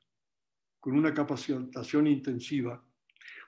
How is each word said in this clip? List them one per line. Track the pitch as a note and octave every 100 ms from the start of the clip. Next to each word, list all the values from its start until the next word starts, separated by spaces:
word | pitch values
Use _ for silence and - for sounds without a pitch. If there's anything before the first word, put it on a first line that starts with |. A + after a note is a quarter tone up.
| _ _ _ _ _ _ _ _
con | C3+ C#3+
una | D#3
capacitación | D3+ C#3+ B2+ - C3 B2+ B2+ - D3 D3+
intensiva, | C3+ C3 A#2+ - C#3+ A#2+ A#2+ _ _ _ _ - -